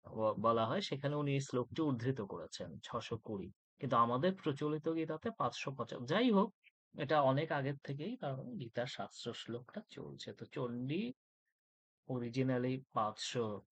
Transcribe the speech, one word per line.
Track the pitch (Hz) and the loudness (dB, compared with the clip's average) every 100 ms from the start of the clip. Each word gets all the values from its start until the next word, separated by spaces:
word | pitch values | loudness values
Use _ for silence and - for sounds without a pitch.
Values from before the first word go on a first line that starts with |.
| - | -10
ব-, | 113 110 98 | 0 2 4
বলা | 113 113 113 | 4 4 4
হয় | 170 | 0
সেখানে | - 139 139 147 | -2 -2 -2 0
উনি | 143 | 2
এই | 139 | 0
শ্লোকটি | 139 127 120 - | 2 0 0 0
উদ্ধৃত | 156 120 120 127 | 2 2 0 -2
করেছেন, | 98 87 80 - 90 71 | -4 -8 -10 -10 -10 -10
ছশো | - 117 - 110 | -6 -6 -4 -6
কুড়ি। | - 104 - - _ _ | -4 -6 -6 -12 _ _
কিন্তু | 131 120 | 2 4
আমাদের | 117 123 175 190 | 6 4 2 2
প্রচলিত | 156 139 151 151 156 | -2 0 0 0 0
গীতাতে | 165 160 156 160 | 0 -2 -2 -4
পাঁচশো | - 127 - - | -2 -4 -2 -6
পঁচাত্তর। | 135 113 - 120 | -6 -6 -6 0
যাই | 185 254 | 4 8
হোক, | 196 214 _ _ _ _ - | 8 6 _ _ _ _ -6
এটা | 143 151 | 4 6
অনেক | 135 135 165 | 6 4 2
আগের | 147 135 143 | 0 0 -4
থেকেই, | - 143 170 254 | -6 -6 -6 -4
কারণ | 143 135 240 226 | -4 -6 -8 -8
গীতার | 117 120 123 | -6 -4 -4
সাতশো | - 101 - 120 | -4 -10 -8 -8
শ্লোকটা | 110 - 117 127 - - | -8 -8 -8 -8 -12 -12
চলছে। | - - 139 - | -14 -12 -10 -12
তো | 104 113 | -12 -10
চণ্ডী | - 123 120 127 165 233 - _ _ _ _ _ _ _ _ - | -4 -4 -4 -2 -2 -2 -8 _ _ _ _ _ _ _ _ -6
originally | 127 120 123 131 127 127 131 - | -4 -2 0 2 2 2 -2 -2
পাঁচশো | 120 107 104 - 127 110 98 _ | 0 0 -2 -4 -2 -2 -4 _